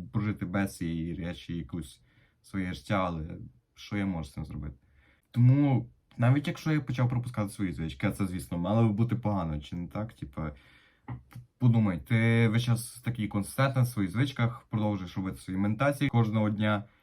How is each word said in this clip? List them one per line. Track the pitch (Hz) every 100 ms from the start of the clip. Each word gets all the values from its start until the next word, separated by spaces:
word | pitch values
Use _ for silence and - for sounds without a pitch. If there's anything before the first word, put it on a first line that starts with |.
| 87
прожити | 104 104 98 87
без | 98 95 -
цієї | 82 82 82 78
речі | 85 82 - 85
якусь | 78 87 76 - _ _ _ _
своє | - 98 92
життя, | 82 - 101 90
але | 80 80 - - - _ -
що | - 104
я | 98
можу | 87 76
з |
цим | - 71
зробити? | - 73 - _ _ _ _ _ 120
Тому, | 123 139 143 123 - _ _ -
навіть | 120 143 156
якщо | - 160
я | 151
почав | - 123 123
пропускати | 123 - - 101
свої | - 95
звички, | 76 80 73 101
а |
це, | - 95
звісно, | 87 - 87
мало | 90 110
би | 113
бути | 104 120 -
погано, | 107 98 80 76
чи | 73 87
не | 85
так? | - -
Типа, | - 73 - 78 76 - - _ _ - 123 - - - -
подумай, | 127 113 107 85
ти | - 117 117 113 113
весь | 113
час | 120 113 - -
такий | - 123 104
консистентний | 104 98 - 135 127 120
в |
своїх | 104 95
звичках, | 104 127 - 117 120 -
продовжуєш | 107 107 101 87 104
робити | 92 -
свої | - 95
медитації | 101 104 139 143 139
кожного | 120 107 110 107
дня, | 104 107 104 101 _